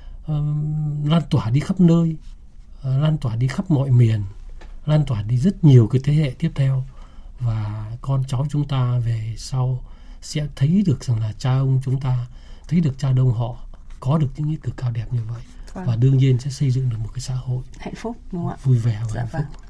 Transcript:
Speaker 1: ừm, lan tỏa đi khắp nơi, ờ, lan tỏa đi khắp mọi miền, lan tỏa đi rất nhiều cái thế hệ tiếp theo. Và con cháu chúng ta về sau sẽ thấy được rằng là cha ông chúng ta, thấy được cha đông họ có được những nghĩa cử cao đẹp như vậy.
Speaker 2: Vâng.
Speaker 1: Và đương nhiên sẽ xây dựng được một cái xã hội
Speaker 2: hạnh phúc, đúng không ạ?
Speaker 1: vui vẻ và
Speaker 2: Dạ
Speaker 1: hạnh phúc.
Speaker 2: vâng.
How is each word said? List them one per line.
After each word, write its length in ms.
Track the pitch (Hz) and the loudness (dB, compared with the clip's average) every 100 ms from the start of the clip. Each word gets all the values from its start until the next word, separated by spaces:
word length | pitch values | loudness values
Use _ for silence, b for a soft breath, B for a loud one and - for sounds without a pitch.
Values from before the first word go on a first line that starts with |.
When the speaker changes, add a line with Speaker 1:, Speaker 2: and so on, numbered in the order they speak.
| b b - | b b -4
Speaker 1:
ừm, 800 | 151 147 147 151 156 151 147 147 | -2 0 -2 -2 -2 -2 -2 2
lan 120 | 165 - | 2 2
tỏa 200 | 147 110 | 0 2
đi 100 | 131 | 0
khắp 200 | - 190 | 2 4
nơi, 380 | 175 170 165 156 - - - - - - | 6 6 2 -2 -10 -18 -18 -20 -20 -8
ờ, 160 | 135 135 | -2 2
lan 200 | 151 156 | 2 2
tỏa 180 | 120 110 | -2 0
đi 120 | 131 | -2
khắp 240 | - 202 | -2 0
mọi 200 | 143 135 | 2 4
miền, 300 | 123 117 110 98 - - - b b - | 6 6 4 -2 -10 -14 -16 b b 0
lan 180 | 151 139 | 2 2
tỏa 140 | 107 | -2
đi 160 | 104 120 | 0 2
rất 260 | 165 196 | 2 4
nhiều 240 | 156 127 107 | 8 10 8
cái 140 | 127 | 4
thế 100 | 139 | 2
hệ 180 | 147 147 - | 2 2 -2
tiếp 120 | 165 - | -4 0
theo. 280 | 135 131 131 b b b b - | 0 0 -4 b b b b -6
Và 520 | 120 110 104 107 107 117 | -2 -2 -2 -6 -8 -8
con 220 | 135 135 131 | -2 -2 0
cháu 180 | 127 147 | -2 0
chúng 180 | 147 143 | -2 0
ta 320 | 135 123 123 117 | 0 0 0 0
về 280 | 113 110 110 | -2 -4 -8
sau 460 | - 131 127 127 - b b b | -6 -2 -2 -2 -6 b b b
sẽ 260 | - 156 147 - | -8 -6 -6 0
thấy 280 | 139 190 185 | 2 4 4
được 180 | 135 | 2
rằng 160 | - 113 | 0 0
là 140 | 110 - | -2 -4
cha 200 | 131 131 | 0 2
ông 220 | 135 131 | 2 2
chúng 160 | 127 131 | 0 -2
ta, 260 | 135 127 123 b b b b | 0 -2 -4 b b b b
thấy 120 | 170 | 2
được 180 | 160 - | 2 0
cha 140 | 135 | 2
đông 220 | 127 127 | 4 4
họ 220 | 113 117 120 - - - - | 2 -2 -6 -14 -16 -16 -6
có 180 | 127 156 | 0 2
được 100 | 143 - | 0 -2
những 120 | 151 | -4
nghĩa 80 | 156 | -4
cử 80 | - - | -6 -4
cao 140 | 123 | -4
đẹp 140 | 117 107 | -4 -4
như 100 | 123 110 | -4 -4
vậy. 120 | 117 - - - | -8 -12 -16 -14
Speaker 2:
Vâng. 120 | - 156 | -6 -2
Speaker 1:
Và 100 | 113 | 2
đương 220 | 131 131 | 4 6
nhiên 220 | 135 123 | 4 2
sẽ 100 | 143 | 0
xây 220 | - 139 | -2 0
dựng 180 | 123 127 | 0 0
được 80 | 110 | -4
một 60 | 110 | -6
cái 80 | - | -8
xã 120 | - 127 | -6 -6
hội 280 | 131 127 - - | -4 -6 -8 -12
Speaker 2:
hạnh 160 | 196 - | -12 -10
phúc, 220 | 226 233 - | -10 -10 -10
đúng 100 | 175 | -6
không 100 | 127 | -6
ạ? 60 | - | -2
Speaker 1:
vui 140 | 135 123 | 2 2
vẻ 220 | 117 107 | 2 -2
và 60 | 117 | -4
Speaker 2:
Dạ 60 | 107 | -6
Speaker 1:
hạnh 80 | 117 | -6
phúc. 100 | 160 | -4
Speaker 2:
vâng. 200 | 151 - - | -6 -8 -16